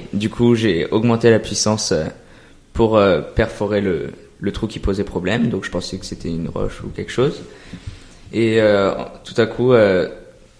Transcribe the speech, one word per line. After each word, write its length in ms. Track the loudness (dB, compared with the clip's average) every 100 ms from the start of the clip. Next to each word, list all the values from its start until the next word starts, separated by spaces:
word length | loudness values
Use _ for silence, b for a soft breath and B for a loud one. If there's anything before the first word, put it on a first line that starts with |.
| -6
Du 160 | -4 -4
coup, 260 | 2 4 4
j'ai 340 | 2 0 0
augmenté 400 | 0 2 4 4
la 100 | 4
puissance, 520 | 2 -4 -2 -2 0
euh, 140 | -2 -4 -10 B B B B _
pour, 240 | 0 4 4
euh, 240 | 4 2
perforer 600 | 0 -2 -2 -2 -2 0
le, 320 | 0 -2 -6 -12 -20 -8
le 120 | -6
trou 140 | -4 -6
qui 120 | -4
posait 240 | -4 -2
problème. 460 | -4 -4 -2 0 0
Donc, 160 | -2 -6
je 40 |
pensais 280 | -8 -8 -10
que 80 | -10
c'était 240 | -10 -8
une 180 | -6 -6
roche 340 | -4 -6 -6 -12
ou 20 |
quelque 240 | -10 -6
chose. 300 | -2 -2 -2 -14 B B B B B B B B
Et, 300 | -2 2 4
euh, 320 | 4 4 2 0 -8 -14 -6
tout 80 | -2
à 100 | -2
coup, 280 | 0 4
euh, 340 | 6 6 4 0 -6 -20 -20 -20